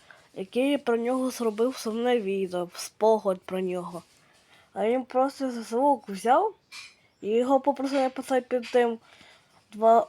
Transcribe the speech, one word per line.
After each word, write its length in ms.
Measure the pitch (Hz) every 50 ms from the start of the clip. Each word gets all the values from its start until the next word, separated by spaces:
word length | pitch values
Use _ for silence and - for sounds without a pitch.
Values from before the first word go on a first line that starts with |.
| _ - - - _ _ -
яке 360 | - 190 - - 240 262 285
я 80 | 285 277
про 180 | 285 247 233
нього 340 | 233 233 240 262 262 254 254
зробив 460 | 240 - 240 226 208 214 233 262 262
сумне 440 | - - 226 214 226 240 247 247 240
відео, 480 | 202 190 196 196 196 175 180 180 175 175 -
спогад 680 | - - - - - 214 220 220 214 - 196 185 185
про 200 | - - 190 185
нього. 420 | 190 180 180 180 170 175 175 165 - _ _ _ _ _ _ _ _ _ _ - _ _
А 160 | - 190 202 220
він 160 | 240 262 240
просто 460 | - - 254 262 277 269 - 269 262
звук 580 | 240 233 220 - 226 240 269 294 277 233 - -
взяв 460 | 196 185 185 226 262 330 403 453 359 _ _ _ - - - - - _ _ _ _ _
і 80 | - 202
його 320 | 220 233 247 254 277 262
попросив 400 | 269 285 262 269 262 269 269 277
написати 460 | 262 262 262 - 262 - 269 254 247 -
під 220 | 254 254 226 -
тим 280 | - 247 240 233 226 226 _ _ - - - - - _ _ _ _ _ _ _
два 340 | 214 208 220 226 226 233 -